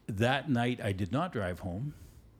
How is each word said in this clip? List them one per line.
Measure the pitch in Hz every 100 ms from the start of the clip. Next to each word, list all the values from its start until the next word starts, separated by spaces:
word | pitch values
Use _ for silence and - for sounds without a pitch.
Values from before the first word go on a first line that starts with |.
| -
that | 101 120 139 151
night, | 120 123 120
I | 107
did | 95 92
not | 127 180
drive | 120 92 90
home, | 90 90 147 - - - -